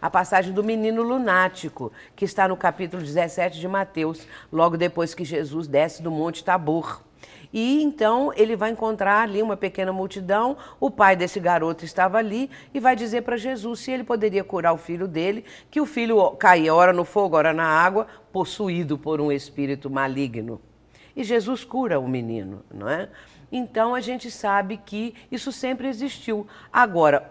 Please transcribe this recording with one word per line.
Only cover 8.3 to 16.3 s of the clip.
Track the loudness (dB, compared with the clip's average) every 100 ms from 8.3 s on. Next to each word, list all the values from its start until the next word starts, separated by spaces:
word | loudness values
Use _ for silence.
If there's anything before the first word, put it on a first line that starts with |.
| 2
ele | 2 2
vai | -2
encontrar | -2 -4 0 2 2
ali | 2 0
uma | -2 -2
pequena | -4 -4 -4
multidão, | -4 -6 -6 0 2 0 -4 -10 -4
o | -2
pai | 6 6 6
desse | 2 0
garoto | 2 2 0 -4 -6
estava | 0 2 2
ali | -2 -4 -6 -10 -10
e | 0
vai | 2 2
dizer | 0 -4
para | -4 -4
Jesus | -4 -6 -6 -8
se | -6
ele | -6
poderia | -2 0 0 0
curar | -2 0 0
o | 0
filho | -2 -6 -4
dele, | -2 -2 -4 -8 -20 -6
que | -2
o | -2
filho | -2 2 4 4